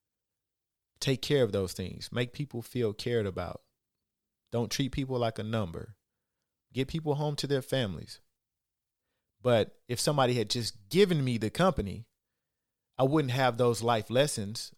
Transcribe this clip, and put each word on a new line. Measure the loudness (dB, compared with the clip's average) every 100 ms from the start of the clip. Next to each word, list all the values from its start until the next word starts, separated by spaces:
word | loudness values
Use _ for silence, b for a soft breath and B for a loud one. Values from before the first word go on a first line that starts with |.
| _ _ _ _ _ _ _ _ _ -6
take | -2 -2
care | 2 2
of | 4
those | 2 -2
things, | -4 -8 -8 -6
make | -4 -4
people | -6 -8 -8
feel | -6 -2 -2
cared | -2 -2 0 0
about. | -4 -6 -8 _ _ _ _ _ _ _ _ _
Don't | -4 -2
treat | -2 -2
people | -4 -4 0
like | -2 -2
a |
number. | -4 -2 -2 -6 -12 -18 _ _ _ _ _ _ _
Get | -6 -4
people | -4 -2
home | -2 -2 -2
to | 0
their | -2
families. | 0 -2 -2 -4 -10 -18 _ _ _ _ _ _ _ _ _ _ _ _
But | 2 4 2 -4 -8
if | -4
somebody | 0 4 4
had | 2 0
just | -2 -4 -8 0
given | 4 4 4
me | 0 0
the | 0
company, | 2 2 2 -4 -8 -14 _ _ _ _ _ _ _ _ 0
I |
wouldn't | 2 4 2
have | 2 2 4
those | 2 2
life | 2 0 2
lessons. | 2 2 0 -6 -6 -10